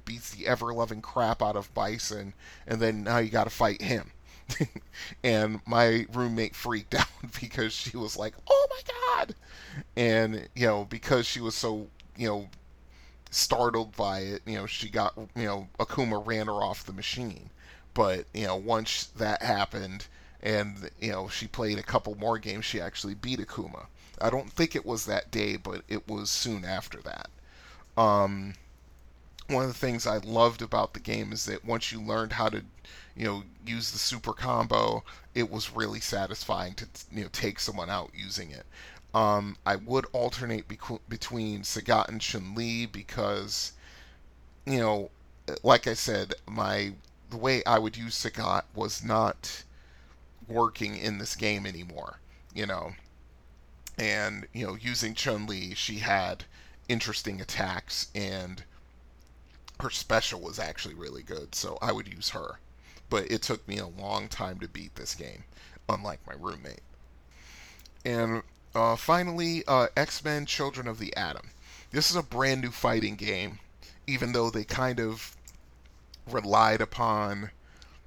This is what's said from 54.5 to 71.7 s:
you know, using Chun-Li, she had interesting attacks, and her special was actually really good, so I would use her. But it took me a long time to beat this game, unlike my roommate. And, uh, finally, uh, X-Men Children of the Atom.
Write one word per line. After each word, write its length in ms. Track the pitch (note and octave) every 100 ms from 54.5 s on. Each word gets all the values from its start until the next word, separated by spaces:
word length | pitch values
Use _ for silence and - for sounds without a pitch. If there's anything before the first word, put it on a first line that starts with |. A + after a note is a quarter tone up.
you 120 | A#2+ G#2
know, 80 | G#2
using 320 | A#2 A#2+ A2+
Chun-Li, 640 | A2 C#3 G#2+ G#2 F#2+ F#2
she 220 | F#2+ - G#2
had 480 | G2+ G2 F2+ F#2 - - - - -
interesting 540 | A#2 - - A2 G2
attacks, 640 | - - G2 F2 - - -
and 500 | G#2 G2 F#2+ F2+ F#2 - - - - - - - - - - - -
her 100 | A2+
special 500 | - - A2+ - F2+
was 180 | E2 -
actually 360 | F#2 - -
really 280 | D#2 D2+ C2
good, 320 | - D#2+ D2
so 240 | - - -
I 100 | A#2
would 160 | G#2+ G2+
use 220 | F#2 -
her. 280 | - - - - - - - -
But 200 | G#2+ F#2+
it 120 | A2
took 260 | - G#2+ -
me 80 | G2+
a 100 | F2+
long 420 | F2+ G2 G#2 G#2+
time 300 | - F#2+ F#2
to 80 | F#2
beat 260 | F2 F2
this 200 | - B1
game, 300 | - C#2+ - - - - - -
unlike 300 | G2 G2+ C#2 -
my 60 | C#2
roommate. 420 | F2+ D#2+ C#2 - - - - - - - - - - - - - B2
And, 360 | A#2+ A2+ A2+ - - -
uh, 220 | A2+ A2+ A2+
finally, 640 | - F3 F3+ E3+ E3+ E3 -
uh, 200 | C3 A#2+ C#3
X-Men 500 | D3+ - D3+ D3 D3+
Children 420 | - C#3+ C3 A#2+
of 100 | A2
the 160 | G#2
Atom. 360 | - F2+ C#2 - - -